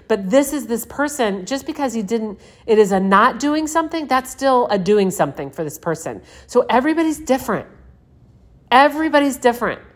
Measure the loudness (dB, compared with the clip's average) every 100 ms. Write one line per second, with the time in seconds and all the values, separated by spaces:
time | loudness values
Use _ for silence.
0 | -4 -4 2 2 2 -2 -6 -6 -6 -6
1 | -4 -2 -2 -2 -6 -8 -8 -6 -6 -4
2 | -4 -4 -6 -10 -18 -10 2 4 4 2
3 | 4 6 4 2 -2 -2 -2 -2 -2 -4
4 | -2 -2 -2 -4 2 2 2 0 2 2
5 | 2 0 -2 -2 -10 -8 -10 -8 -6 -6
6 | -8 -12 -16 -20 -4 0 2 2 2 0
7 | -2 -2 -2 -2 -2 -6 -6 -18 -20 -20
8 | _ _ -20 _ _ _ 2 6 6 2
9 | 0 2 0 0 0 0 -2 -6 -12